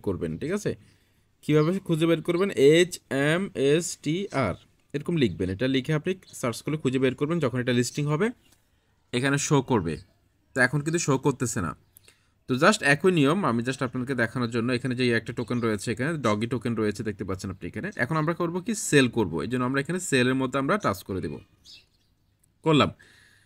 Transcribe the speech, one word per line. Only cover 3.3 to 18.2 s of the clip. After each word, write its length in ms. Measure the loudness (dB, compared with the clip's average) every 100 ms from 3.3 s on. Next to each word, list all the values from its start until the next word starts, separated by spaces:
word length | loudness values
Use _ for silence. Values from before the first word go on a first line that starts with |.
এম 100 | 0 -2 0
এস 300 | 2 2 0 -6
টি 120 | -4 -4 -4 -2 -2
আর 100 | -4 _ _ _
এরকম 220 | -6 -2 0
লিখবেন। 240 | 0 0 -4 -2
এটা 120 | 0
লিখে 260 | 0 0 -2
আপনি 120 | -2 -6 -10 -8
সার্চ 180 | -6 -6
করলে 140 | -6 -4
খুঁজে 160 | -2 2
বের 120 | 0 0
করবেন। 180 | -2 0
যখন 180 | -2 -2
এটা 100 | 0 0
লিস্টিং 240 | 0 -2 -2
হবে 220 | 0 -2 -4 _ _ _ _ _ _ _ -2
এখানে 200 | 0 0 2
শো 100 | 2 2
করবে। 220 | 0 0 -6 -10 _ _ _ _
তো 40 | 0 2
এখন 140 | 2 -2
কিন্তু 140 | -2 0
শো 60 | 0 0
করতেছে 360 | 0 -4 -4 -6
না। 60 | -8 _ _ _ _ _ _ -6
তো 60 | 2
just 180 | 4 4 4
একই 180 | 4 4 4
নিয়ম, 220 | 4 4 0
আমি 120 | 0 -2
just 140 | -4 -6
আপনাদেরকে 300 | -4 -4 -2
দেখানোর 260 | -2 -2 -2 -2
জন্য 140 | -2 -2
এখানে 160 | -2 0
যে 40 | 2 0
একটা 120 | -2 -6
টোকেন 180 | -4 -2 0
রয়েছে, 220 | -2 -4
এখানে 180 | -4 -4 -2 0
ডগি 220 | 0 -2
টোকেন 200 | -2 -2 -2
রয়েছে 220 | -2 -2 -6
দেখতে 140 | -6 -8
পাচ্ছেন 220 | -6 -8
আপনি 120 | -10 -10
এখানে। 180 | -8 -8 -6
এখন 120 | -2 -2